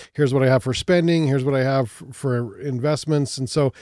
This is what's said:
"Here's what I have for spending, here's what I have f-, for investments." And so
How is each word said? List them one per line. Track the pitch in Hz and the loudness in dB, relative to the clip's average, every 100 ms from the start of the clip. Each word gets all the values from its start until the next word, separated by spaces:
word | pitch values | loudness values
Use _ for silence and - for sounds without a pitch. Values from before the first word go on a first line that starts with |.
| - | -10
"Here's | - 143 | -2 0
what | 135 | 2
I | 131 | 4
have | 127 | 2
for | 131 | 0
spending, | 117 - 175 170 165 147 | -4 0 2 2 2 2
here's | 135 | 0
what | 131 135 | 0 0
I | |
have | 131 135 120 | 0 0 -2
f-, | - 131 123 | -8 -20 -8
for | 139 123 120 90 | -2 -2 -4 -8
investments." | 143 123 143 151 156 147 139 - | -6 -2 -2 -2 0 -2 -2 -4
And | 127 | -4
so | 156 135 - | 0 0 -2